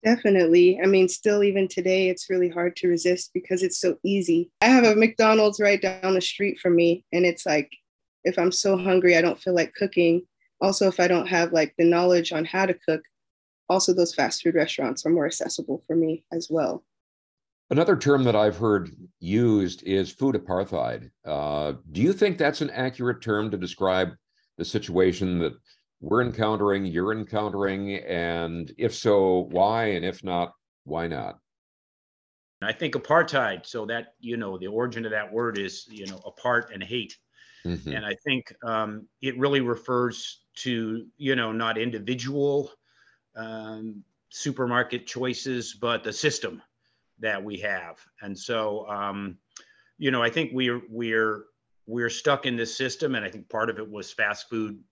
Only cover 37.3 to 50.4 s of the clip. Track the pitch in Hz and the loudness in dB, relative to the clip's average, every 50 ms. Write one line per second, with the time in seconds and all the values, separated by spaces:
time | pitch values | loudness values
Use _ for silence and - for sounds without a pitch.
37.3 | _ _ _ _ _ _ _ 87 87 82 67 78 71 110 107 104 98 - _ 147 | _ _ _ _ _ _ _ -8 -8 -6 -8 -8 -8 -8 -6 -8 -8 -8 _ -4
38.3 | 135 127 113 - 104 _ - 117 113 110 110 104 104 107 107 _ _ _ - 135 | -4 -4 -4 -10 -20 _ -8 -6 -4 -4 -4 -6 -8 -14 -16 _ _ _ -8 -8
39.3 | 123 123 131 143 143 139 127 120 120 117 - - 127 123 123 120 113 - - - | -4 -2 -2 0 0 0 0 -2 -4 -6 -4 -4 -2 -2 -2 -2 -4 -8 -14 -16
40.3 | - _ _ _ _ - - 127 123 117 113 110 110 113 110 - _ _ 147 135 | -16 _ _ _ _ -10 -6 -6 -4 -4 -4 -6 -6 -8 -10 -14 _ _ -2 -2
41.3 | 135 123 117 110 110 113 117 113 113 110 113 123 113 107 104 117 127 127 120 131 | 0 0 -2 -2 -4 -4 -4 -2 -2 -2 -4 -4 -6 -6 -6 -6 -6 -6 -6 -6
42.3 | 139 143 139 143 139 143 139 143 - _ _ _ _ _ _ _ _ _ _ _ | -4 -2 0 0 0 -2 -4 -6 -12 _ _ _ _ _ _ _ _ _ _ _
43.3 | _ 110 113 113 110 110 110 110 113 110 110 113 107 104 98 _ _ _ _ _ | _ -16 -14 -12 -12 -12 -12 -12 -12 -12 -12 -12 -14 -14 -20 _ _ _ _ _
44.3 | - - - 147 131 135 131 120 120 123 123 123 123 120 - - - 120 127 127 | -16 -10 -8 -8 -4 -4 -4 -2 0 -2 -2 -2 -6 -10 -10 -10 -8 -6 -6 -6
45.3 | 120 - - 135 127 123 113 - - - 120 117 117 110 - 110 107 - - 151 | -6 -6 -8 -6 -6 -6 -6 -10 -10 -6 -4 -4 -4 -4 -4 -8 -8 -2 -2 -2
46.3 | 143 - - 104 - - _ _ _ _ _ _ _ _ _ _ _ _ 107 110 | -2 -2 -8 -10 -10 -12 _ _ _ _ _ _ _ _ _ _ _ _ -6 -4
47.3 | 104 98 98 107 104 92 101 104 98 92 87 82 80 _ - _ _ _ 107 101 | -4 -4 -6 -10 -12 -8 -6 -6 -6 -6 -8 -12 -18 _ -20 _ _ _ -14 -14
48.3 | 98 90 - - 120 113 110 107 104 107 98 101 104 101 101 101 98 101 101 98 | -12 -12 -8 -6 -4 -4 -4 -4 -6 -6 -8 -10 -8 -8 -8 -8 -8 -8 -10 -10
49.3 | 90 _ _ _ _ - - _ _ _ _ _ _ _ 147 135 127 123 117 117 | -12 _ _ _ _ -20 -20 _ _ _ _ _ _ _ -4 -2 0 0 0 0
50.3 | - 160 | 0 -2